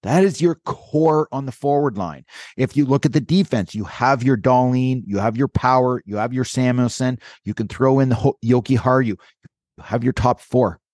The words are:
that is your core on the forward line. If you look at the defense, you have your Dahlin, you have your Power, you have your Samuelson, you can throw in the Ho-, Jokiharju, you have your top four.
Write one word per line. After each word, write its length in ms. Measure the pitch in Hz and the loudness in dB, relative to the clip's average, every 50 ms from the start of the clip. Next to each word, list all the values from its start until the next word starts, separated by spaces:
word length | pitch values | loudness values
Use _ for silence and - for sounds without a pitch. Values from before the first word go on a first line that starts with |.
that 220 | - 95 135 175 190 | -2 0 2 2 2
is 160 | 196 160 - | 2 0 0
your 140 | 160 170 160 _ _ | 0 0 0 _ _
core 640 | - - - - _ - 151 160 160 156 156 151 _ | -10 -10 -10 -10 _ -2 2 2 4 2 2 0 _
on 140 | - 135 139 | -4 -8 -8
the 80 | 131 | -8
forward 460 | - - - 143 143 143 147 139 104 98 | -10 -4 -2 0 0 2 0 -2 -2 -4
line. 260 | 92 82 76 65 - _ - - - - - | -6 -8 -8 -14 -20 _ -20 -20 -20 -16 -4
If 180 | - 131 - - | -4 -4 -2 0
you 120 | 143 147 | 0 2
look 180 | 127 139 139 - | 2 2 2 2
at 80 | 147 | 0
the 80 | 110 156 | 0 0
defense, 540 | 117 - 160 190 190 - - 113 92 - - | 0 2 0 0 2 2 0 -2 -2 -4 -6
you 100 | 107 98 | -10 -10
have 380 | 85 - - 123 131 139 127 | -10 -4 0 2 2 2 2
your 160 | 117 135 135 110 | 2 0 0 2
Dahlin, 640 | 90 131 127 127 127 127 127 127 127 131 131 127 98 | 2 2 2 4 2 2 0 0 0 0 -2 -4 -4
you 140 | 98 101 98 | -4 -4 -2
have 180 | 101 117 110 | -2 -2 0
your 120 | 117 139 131 | -2 -4 -2
Power, 520 | _ - - 127 127 131 127 127 127 117 _ | _ 0 0 2 2 4 2 2 0 -4 _
you 100 | 98 104 | -6 -4
have 160 | 104 107 120 | -4 -4 -4
your 120 | 127 127 123 | -2 -4 -4
Samuelson, 760 | - - 131 127 123 123 127 123 120 - - 131 127 127 117 - - - _ _ | -4 -2 -2 0 0 0 0 0 -2 -2 -2 -4 -4 -4 -6 -12 -20 -20 _ _
you 80 | 101 | -10
can 160 | - - 110 98 | -6 -6 -6 -6
throw 300 | - - 131 131 135 135 | -2 0 2 2 4 4
in 100 | 135 131 | 2 2
the 60 | 120 | 0
Ho-, 240 | - - 139 - _ | 2 0 0 -2 _
Jokiharju, 680 | - 113 123 123 - - 135 113 - 127 127 131 131 110 | 0 2 2 2 2 0 0 0 2 2 2 2 0 -2
you 100 | 98 - _ _ _ _ _ - _ _ _ _ _ - | -4 -8 _ _ _ _ _ -20 _ _ _ _ _ -20
have 200 | - - - 123 | -10 -6 -6 -2
your 120 | 117 127 - | -2 -2 -2
top 260 | - 110 123 123 - | 0 0 0 0 0
four. 400 | - _ - 127 123 95 82 _ _ _ | -6 _ 0 2 2 0 -2 _ _ _